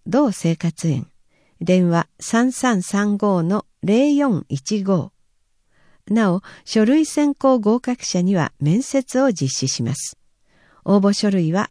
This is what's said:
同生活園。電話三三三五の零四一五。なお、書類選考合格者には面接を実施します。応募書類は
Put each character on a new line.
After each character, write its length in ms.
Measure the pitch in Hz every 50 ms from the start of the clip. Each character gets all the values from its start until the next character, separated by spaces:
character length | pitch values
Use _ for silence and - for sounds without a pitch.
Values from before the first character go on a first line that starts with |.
| -
同 240 | 165 202 277 294 220
生 240 | 185 - - 165 165
活 320 | - - 165 - - 170
園。 200 | 165 135 117 - - _ _ _ _ _ _ _ _ _ -
電 280 | 170 185 185 185 180 170
話 180 | 170 165 - - _ -
三 320 | - - 220 233 247 262
三 300 | - - 262 247 220 180
三 360 | - - - 202 208 208 202
五 260 | 196 214 202 190 175 160
の 220 | 175 208 202 - _ _ _ -
零 320 | 185 214 247 285 294 285
四 300 | 285 285 262 185 135 - -
一 340 | 139 139 - - 214 202 190
五。 280 | 196 190 160 - - - _ _ _ _ _ _ _ _ _ _ _ _ _ _ _ _ _ _
な 260 | - 208 226 214 185 170
お、 80 | 196 - - - - -
書 180 | - - 220 214
類 220 | 233 285 320 302
選 300 | - - 294 294 285 277
考 240 | - - 262 262 233
合 200 | 202 208 233 247
格 260 | - 247 247 - -
者 180 | - - 180 175
に 120 | 190 202
は 180 | 170 143 - - -
面 220 | 139 151 180 240
接 400 | - - - 269 254 - - 247
を 100 | 277 262
実 180 | 185 - 139 131
施 180 | - - 131
し 160 | 135 - - 117
ま 100 | 117 139
す。 240 | - - - - _ _ _ _ _ _ _ _ _ _ _ _ _ -
応 140 | - 202
募 160 | 202 196 202 202
書 160 | - 214 202
類 240 | 196 185 165 156 170
は 160 | 196 - -